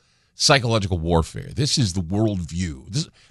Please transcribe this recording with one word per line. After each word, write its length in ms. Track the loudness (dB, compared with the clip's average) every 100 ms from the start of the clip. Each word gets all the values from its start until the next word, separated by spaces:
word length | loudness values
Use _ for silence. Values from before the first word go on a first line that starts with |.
| _ _ _ 0
psychological 600 | 4 4 4 0 0 -2
warfare. 540 | 2 2 2 -4 -10 -4
This 220 | -2 2
is 160 | 0
the 80 | 0
worldview. 920 | -2 0 0 0 -4 -4 -4 -6 -8
This, 160 | -8 -8 -12 _